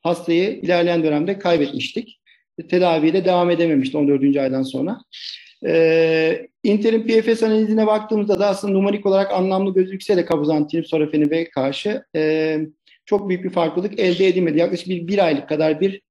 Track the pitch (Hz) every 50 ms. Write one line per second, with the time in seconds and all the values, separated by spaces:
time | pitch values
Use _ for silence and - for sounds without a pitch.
0 | _ 165 175 170 - - 170 170 185 208 269 - - 160 180 175 170 175 175 170
1 | 156 156 147 147 160 180 202 196 - 180 170 160 147 139 - 131 - - - 226
2 | - - - _ _ _ _ _ _ _ _ - 165 - 180 180 180 180 165 156
3 | 151 160 160 190 175 185 180 175 175 175 175 170 170 165 151 135 131 - - 151
4 | 147 143 143 135 135 143 139 143 135 131 131 131 131 131 - 131 139 180 240 -
5 | - _ - - - - - - - - _ _ - - 160 165 165 160 160 165
6 | 165 160 160 160 160 160 - - - - _ _ - 214 208 208 214 226 220 226
7 | 220 226 226 226 220 233 226 226 226 220 220 220 220 208 220 220 220 214 214 214
8 | 214 - 220 208 202 208 196 185 202 202 196 196 - 202 190 190 196 202 202 208
9 | 202 202 190 196 196 196 202 190 190 190 190 190 196 196 185 190 185 185 196 190
10 | - - 202 180 170 - 170 151 147 151 156 151 151 151 - 165 160 - - 156
11 | 151 151 151 151 151 147 156 165 165 - _ 139 131 139 135 - - 208 214 269
12 | - _ - 156 156 156 156 156 156 156 156 156 156 156 _ _ _ _ _ _
13 | _ - 208 196 196 196 185 180 185 185 - 180 170 160 - 180 185 208 202 -
14 | 202 185 175 175 196 190 175 185 180 165 147 156 170 185 185 175 - 180 185 170
15 | 165 170 202 196 185 165 151 139 - - 156 147 156 156 151 147 185 196 196 -
16 | _ _